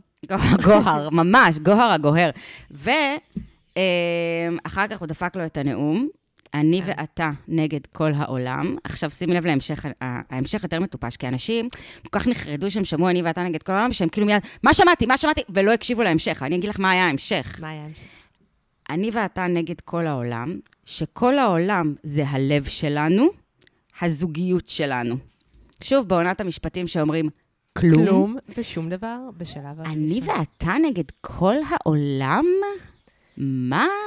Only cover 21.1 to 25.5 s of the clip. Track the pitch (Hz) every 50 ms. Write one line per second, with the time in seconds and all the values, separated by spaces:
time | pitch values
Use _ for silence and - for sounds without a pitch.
21.1 | - - 240 247 277 285 262 214 180 165 170 196 208 180 165 151 143 - - 156
22.1 | 143 151 147 139 143 131 135 135 147 147 139 - - - - 147 147 147 151 160
23.1 | 170 202 262 359 415 - _ _ _ _ _ _ _ _ _ _ _ - 175 175
24.1 | 160 139 175 175 147 165 180 180 180 175 - - - - 156 139 131 123 120 120
25.1 | 117 131 - - _ _ _ _